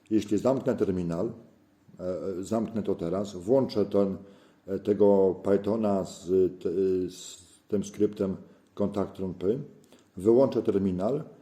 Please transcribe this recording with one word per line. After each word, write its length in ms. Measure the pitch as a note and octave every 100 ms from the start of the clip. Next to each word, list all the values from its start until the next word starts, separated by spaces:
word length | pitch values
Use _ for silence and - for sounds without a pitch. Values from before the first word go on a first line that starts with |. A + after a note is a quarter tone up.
| -
Jeśli 280 | A2 G#2+ G2+
zamknę 380 | B2+ C3 B2 G2
terminal, 560 | G2 F#2 E2+ E2 A#2 - - _ _ _ _ -
e, 440 | F2+ F2 F2+ F2+
zamknę 400 | F#2+ A2+ G#2+ G#2
to 120 | F#2+ F#2
teraz, 400 | E2+ F#2 G2+ F2+
włączę 500 | F#2 C3+ B2+ G#2+ F#2+
ten, 320 | G2+ G2 F#2+ - - _ _ F#2
e, 120 | G2
tego 560 | G#2 G2+ G2+ G2 F#2+ F2+
Pythona 600 | G2 G2 G2+ A2+ G#2 G2
z, 240 | F2 - E2+ F#2+ F#2 F#2
te-, 60 | F#2+ F2+ F#2+ F#2 F2
z 280 | - - - - _ -
tym 160 | G2+
skryptem 540 | - G2+ G2+ - G2 F2+ - _ _
kontaktron 600 | - G2 G2+ F2+ - F#2+
py, 260 | F2+ F2+ C3+ C#3+ - _ _ _ F#2
wyłączę 460 | G2+ A#2+ B2+ A#2+
terminal, 600 | A2 G2 G2 F2+ G#2+ D3 - -